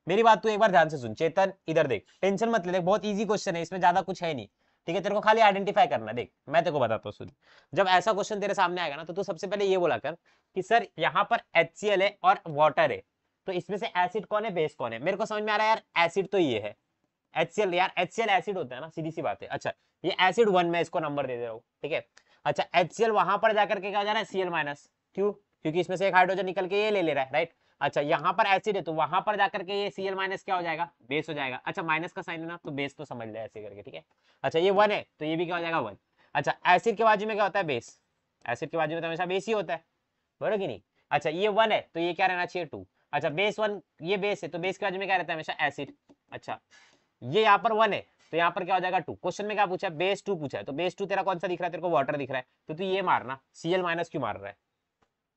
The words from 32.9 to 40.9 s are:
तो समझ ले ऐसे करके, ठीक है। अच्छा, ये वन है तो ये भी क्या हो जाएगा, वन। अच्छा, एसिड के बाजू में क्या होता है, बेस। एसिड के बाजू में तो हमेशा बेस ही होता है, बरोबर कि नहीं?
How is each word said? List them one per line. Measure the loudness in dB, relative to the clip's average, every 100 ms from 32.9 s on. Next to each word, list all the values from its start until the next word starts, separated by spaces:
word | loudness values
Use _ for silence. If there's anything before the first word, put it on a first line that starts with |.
| -8
तो | -14
समझ | -10 -10
ले | -10
ऐसे | -12 -12
करके, | -16 -16
ठीक | -16
है। | -18 _ _ _ _
अच्छा, | -2 2
ये | 4
वन | 6 4
है | 4 -4 _
तो | -4
ये | -2
भी | -2
क्या | -2
हो |
जाएगा, | -2 -2
वन। | -2 -8 _ _ _ -4
अच्छा, | -2 -2 4
एसिड | 4 4 2
के |
बाजू | 4 4 0
में | 0
क्या |
होता | 0 0
है, | 0
बेस। | -2 -4 -20 _ _ _ _ -8
एसिड | -6 -4
के | -2
बाजू | -2
में | -2
तो | -4
हमेशा | -4 -2
बेस | -2 0
ही |
होता | -2 -2
है, | -6 _ _ _ _ _ _
बरोबर | -2 -2
कि | -2
नहीं? | -8 _